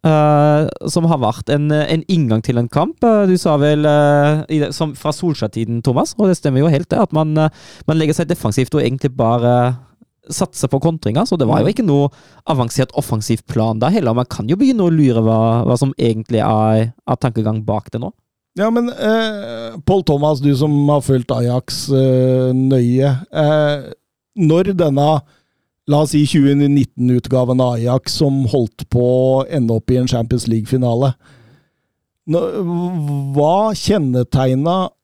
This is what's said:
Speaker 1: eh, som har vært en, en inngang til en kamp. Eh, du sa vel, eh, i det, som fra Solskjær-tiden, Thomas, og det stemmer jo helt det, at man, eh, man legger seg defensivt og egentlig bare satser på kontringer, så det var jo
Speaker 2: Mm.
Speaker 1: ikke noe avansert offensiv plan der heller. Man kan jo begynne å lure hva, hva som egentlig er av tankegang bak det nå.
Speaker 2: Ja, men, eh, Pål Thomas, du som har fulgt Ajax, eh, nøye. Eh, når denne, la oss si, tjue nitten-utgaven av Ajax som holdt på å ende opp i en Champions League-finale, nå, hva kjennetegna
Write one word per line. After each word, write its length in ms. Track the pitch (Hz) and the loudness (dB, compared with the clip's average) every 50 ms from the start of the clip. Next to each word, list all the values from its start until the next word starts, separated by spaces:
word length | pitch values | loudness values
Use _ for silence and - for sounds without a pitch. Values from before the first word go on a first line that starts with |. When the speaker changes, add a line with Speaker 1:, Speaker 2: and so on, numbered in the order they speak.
| - | 2
Speaker 1:
eh, 640 | 160 156 151 151 151 151 147 147 151 147 151 156 - - - - - | 2 2 4 4 4 4 4 4 4 4 2 0 -2 -4 -6 -8 -4
som 160 | - 180 165 165 | -2 0 2 2
har 120 | 165 139 | 0 2
vært 320 | 123 107 113 - - - | 0 -2 -2 -4 -4 -2
en, 180 | 135 143 147 151 | -2 0 0 0
en 320 | 151 151 151 - 160 160 156 - | 0 0 0 0 -2 -4 -2 0
inngang 320 | 190 165 151 120 113 113 110 | 0 0 2 2 0 0 0
til 160 | - 123 120 | 0 -2 0
en 80 | 120 117 | -2 0
kamp. 320 | - 143 165 262 330 _ - | 0 -2 -2 -2 -2 _ 2
Eh, 220 | 233 220 208 202 190 | 2 4 4 4 2
du 100 | 185 175 | 2 2
sa 160 | - 180 151 143 | 2 2 2 2
vel, 280 | 143 147 151 147 151 151 | 2 2 2 2 2 2
eh, 540 | 147 147 147 147 147 143 143 147 151 151 156 - | 4 4 4 4 4 4 4 2 0 0 -2 -2
i 80 | - 156 147 | -2 -2 -2
det, 80 | - - | -2 -2
som 200 | - 165 151 143 | -4 -6 -6 -6
fra 160 | - - 151 147 | -6 -6 -6 -6
Solskjær-tiden, 640 | - - 175 147 - - 107 - 110 113 110 117 117 113 | -2 -2 -4 -2 -2 -4 -6 -4 -6 -6 -4 -4 -2 0
Thomas, 280 | - 120 135 269 330 - - | 0 0 0 -2 -2 -2 0
og 100 | 214 190 | 0 0
det 80 | 180 - | 0 0
stemmer 240 | - 151 131 131 143 | 0 0 0 2 2
jo 80 | 165 | 2
helt 180 | 156 135 175 _ | 2 0 0 _
det, 80 | - - | 0 0
at 160 | 220 - - | 0 0 0
man, 200 | 156 156 156 151 156 | -2 0 0 0 0
eh, 140 | 156 156 - - - - - - - - | 0 0 -2 -6 -20 -20 -20 -10 -4 -2
man 120 | 156 160 | 0 0
legger 200 | 156 147 156 - | 2 0 0 -2
seg 120 | 175 139 | 0 -2
defensivt 440 | 175 - - 110 104 - 127 - - | -4 -4 -2 -2 0 0 -2 0 0
og 80 | 151 131 | 0 0
egentlig 280 | 120 131 135 - 139 127 | 0 -2 -2 -4 -4 -2
bare 380 | 131 117 113 117 120 117 120 123 123 123 123 123 123 - _ _ _ - _ _ _ _ - | 0 0 2 2 2 2 2 2 4 2 0 -2 -6 -10 _ _ _ -20 _ _ _ _ -12
satser 380 | 151 - 190 - _ - - 127 | -6 -4 -4 -6 _ -6 -4 -2
på 80 | - 135 - | -2 0 0
kontringer, 400 | 165 165 160 - 101 110 139 - | 0 -2 -2 -4 -2 -2 0 0
så 140 | - 185 170 | 0 0 0
det 80 | 135 110 | 0 0
var 160 | 120 - 110 | 2 2 0
jo 20 | |
Speaker 2:
Mm. 60 | 160 | 0
Speaker 1:
ikke 160 | 220 - 240 185 | 0 0 0 2
noe 220 | 143 143 143 143 - - - - - - _ | 2 2 2 0 -2 -8 -20 -20 -20 -20 _
avansert 460 | - 160 135 123 117 - - 131 - - | -4 -2 -2 -2 -2 -2 -4 -4 -2 -2
offensiv 480 | - - - - 110 107 - 117 110 - _ | -6 -4 -4 -4 -6 -2 -2 -4 -4 -4 _
plan 320 | - 117 113 113 110 110 | -2 -2 0 0 0 0
der 100 | 120 139 | 0 0
heller. 240 | 190 226 170 113 113 | 0 0 0 0 0
Man 140 | 120 123 - | 0 -2 -4
kan 160 | - - 101 110 | -6 -8 -2 -2
jo 100 | 156 196 | 0 2
begynne 240 | 254 262 262 220 190 | 2 2 2 2 2
å 60 | 175 | 2
lure 320 | 165 160 151 131 120 113 113 | 4 4 4 4 4 2 2
hva, 400 | 110 113 110 113 113 113 117 120 | 2 2 2 2 2 2 0 0
hva 120 | - 123 120 | 0 0 0
som 140 | - 135 135 - | 0 -2 -2 0
egentlig 460 | - 117 110 110 110 _ 120 110 104 | -2 0 0 -2 -4 _ -2 -2 0
er 480 | 107 110 107 110 110 110 110 113 117 - _ _ - | 0 0 0 2 2 2 2 0 -2 -6 _ _ -6
av 100 | - - | -6 -2
tankegang 460 | - 131 110 117 110 107 110 113 107 | -2 -4 -2 -2 -2 -2 -4 -4 -4
bak 240 | 107 107 104 - - | -4 -6 -6 -6 -10
det 100 | - 113 | -10 -10
nå. 100 | 123 196 - _ _ _ _ _ _ _ _ | -10 -10 -14 _ _ _ _ _ _ _ _
Speaker 2:
Ja, 140 | 175 202 220 | -2 -2 0
men, 200 | 226 233 240 240 | 0 0 -2 -2
eh, 880 | - - - 214 220 226 226 220 214 202 202 - - 113 117 113 226 190 - | -6 -4 -2 0 0 0 0 -4 -6 -8 -12 -12 -12 -12 -12 -12 -14 -8 -2
Pål 180 | - 185 196 175 | 0 0 2 2
Thomas, 340 | - 151 143 147 151 156 131 | 0 0 0 2 0 0 2
du 120 | 135 147 143 | 2 0 2
som 160 | 127 147 151 147 143 143 143 | 2 2 0 2 2 2 2
har 120 | 147 143 | 0 0
fulgt 300 | 135 - 135 127 117 - | 2 0 0 0 0 -2
Ajax, 580 | 131 117 120 123 123 127 - - - - - 135 | -4 -2 0 0 -2 -2 -4 -6 -10 -10 -4 -2
eh, 600 | 139 135 131 131 127 127 127 131 127 131 127 127 127 | 0 2 2 2 2 2 2 2 2 0 0 0 0
nøye. 560 | 131 131 131 135 127 120 120 123 127 135 139 135 127 170 _ | 0 2 2 2 2 2 2 2 2 2 0 0 -2 -4 _
Eh, 600 | - 151 156 147 151 151 151 147 147 143 131 - - _ _ _ _ _ _ _ _ 220 | -4 -2 0 2 2 2 0 0 -2 -4 -8 -14 -18 _ _ _ _ _ _ _ _ 0
når 360 | 180 151 156 170 190 190 196 | 2 2 4 2 2 0 0
denne, 460 | 175 175 151 139 139 143 151 156 143 - _ _ _ _ _ _ _ _ _ _ _ _ - | 0 0 0 2 2 2 2 2 0 -2 _ _ _ _ _ _ _ _ _ _ _ _ 0
la 100 | 147 143 | 2 2
oss 100 | 156 143 | 2 2
si, 140 | - 147 147 | 2 0 0
tjue 280 | 139 - 156 139 139 143 | 2 2 2 4 4 4
nitten-utgaven 1040 | 143 143 143 143 143 135 - _ - 123 123 123 123 120 - 131 127 127 123 127 127 | 2 2 2 2 2 0 0 _ -2 0 0 0 0 0 0 0 0 0 0 0 0
av 160 | 127 123 123 117 | 0 0 -2 -2
Ajax 340 | 117 120 123 131 - - - | -2 0 -2 -2 -2 -4 -4
som 300 | - 160 139 135 135 135 | -2 0 0 0 0 -2
holdt 420 | 110 - 139 120 107 _ - - _ | 0 0 0 -2 -2 _ -12 -10 _
på 120 | - 123 | -2 0
å 440 | 123 123 127 127 127 131 131 135 135 - | 2 2 2 2 2 2 2 0 -2 -2
ende 220 | 170 147 120 113 113 | -2 -2 -2 0 -2
opp 160 | 113 - - | -2 0 0
i 60 | 127 127 | 0 0
en 100 | 127 123 | 0 0
Champions 380 | - 117 117 117 127 123 107 - | -2 -2 -2 -2 -4 -4 -2 -2
League-finale, 680 | 113 113 107 110 131 131 127 123 117 120 135 135 127 _ _ _ - _ _ _ _ _ _ _ _ _ _ _ _ _ _ _ _ _ _ - | -2 -2 -2 -2 -2 -2 0 0 0 0 0 -2 -2 _ _ _ -20 _ _ _ _ _ _ _ _ _ _ _ _ _ _ _ _ _ _ -4
nå, 120 | 151 175 240 240 - - 190 170 175 170 175 175 180 170 151 147 143 143 139 139 139 | -2 -2 -2 -2 -6 -6 -6 -4 -4 -4 -4 -4 -6 -6 -6 -4 -6 -6 -6 -4 -2
hva 380 | 143 147 151 170 196 214 220 208 | 0 0 2 2 0 0 -2 -4
kjennetegna 1160 | - - - 180 156 147 131 123 123 123 - - 131 131 131 131 131 143 165 175 190 185 175 _ _ | -4 -2 -2 0 0 0 0 0 -2 -2 0 0 0 0 0 0 0 0 -2 -2 -2 -4 -6 _ _